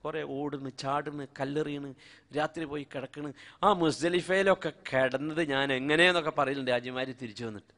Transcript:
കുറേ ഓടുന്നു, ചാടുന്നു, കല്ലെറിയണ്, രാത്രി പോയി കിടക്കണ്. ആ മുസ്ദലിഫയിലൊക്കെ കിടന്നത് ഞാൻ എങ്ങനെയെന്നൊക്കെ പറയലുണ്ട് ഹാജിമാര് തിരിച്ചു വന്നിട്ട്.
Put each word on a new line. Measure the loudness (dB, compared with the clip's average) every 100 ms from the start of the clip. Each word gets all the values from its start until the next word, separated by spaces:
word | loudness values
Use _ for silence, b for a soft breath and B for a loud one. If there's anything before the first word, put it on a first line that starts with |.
കുറേ | -6 -6 -6 -6
ഓടുന്നു, | -6 -6 -10 -8
ചാടുന്നു, | -2 -2 -2 -10 -12 -6
കല്ലെറിയണ്, | -4 -2 -4 -6 -8 -14 B B B -4
രാത്രി | -4 -4
പോയി | -8 -8 -8
കിടക്കണ്. | -10 -10 -10 -12 B B B 2
ആ | 6
മുസ്ദലിഫയിലൊക്കെ | 4 4 2 0 2 2 4 4 0 -8 0
കിടന്നത് | 2 2 0 -2 -2 0
ഞാൻ | 2 2 0
എങ്ങനെയെന്നൊക്കെ | 2 6 6 6 0 0
പറയലുണ്ട് | 0 0 0 0
ഹാജിമാര് | 0 -6 -6 -8
തിരിച്ചു | -12 -8 -10
വന്നിട്ട്. | -10 _